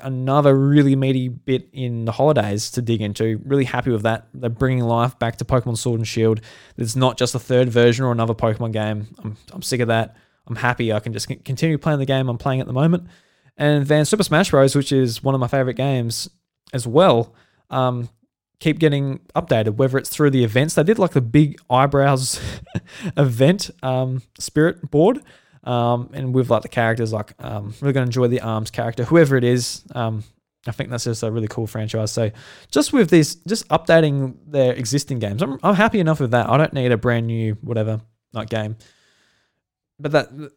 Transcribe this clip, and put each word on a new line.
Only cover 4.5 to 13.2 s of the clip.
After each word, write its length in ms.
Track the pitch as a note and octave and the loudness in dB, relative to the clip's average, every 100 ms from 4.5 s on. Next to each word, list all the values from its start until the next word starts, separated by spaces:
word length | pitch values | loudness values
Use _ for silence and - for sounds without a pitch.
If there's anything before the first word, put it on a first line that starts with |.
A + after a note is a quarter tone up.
| A#2 C3 B2+ | -2 0 0
life 340 | A#2 A#2 A#2+ - | 0 0 0 -2
back 200 | A#2 - | -6 -4
to 80 | A2 | -2
Pokemon 320 | C3 B2 A2+ | 0 0 -4
Sword 240 | B2 A#2 | -2 -4
and 60 | A2 | -4
Shield. 340 | - A2+ A2 - - - - | 0 2 0 -4 -20 -18 -10
It's 200 | A#2 B2+ | -6 0
not 200 | C3 A#2 | 0 0
just 160 | B2 | -2
a 60 | B2 | -4
third 300 | - B2+ B2+ | 0 0 2
version 360 | A#2 A#2+ A#2 B2+ | 4 4 4 0
or 60 | |
another 240 | A#2 A2+ A2+ | 0 -2 0
Pokemon 380 | A2+ G#2 A#2 | -2 -2 -4
game. 340 | A2 G#2+ G#2+ G#2+ - | -4 -4 -4 -10 -12
I'm, 140 | A2 A2 - | -14 -14 -16
I'm 80 | - | -14
sick 160 | - B2 | -6 -2
of 80 | A#2 | 0
that. 280 | A2+ A2 - _ _ - | 0 -2 -8 _ _ -12
I'm 120 | A#2 | -4
happy 360 | B2+ B2 A#2 | -2 0 -2
I 60 | G#2+ | -2
can 140 | - | -4
just 140 | A2 - | -8 -8
c-, 100 | - | -10
continue 420 | - B2+ D#3+ D3 | -10 -2 -2 0
playing 200 | E3 D3 | -2 -2
the 60 | C3+ | 0
game 240 | C3 C3 | -2 -2
I'm 80 | A#2 | -4
playing 220 | C#3+ C3 | -4 -4
at 80 | B2 | -4
the 60 | |
moment. 340 | B2+ D#3+ E3+ F3 - | 0 2 2 -2 -20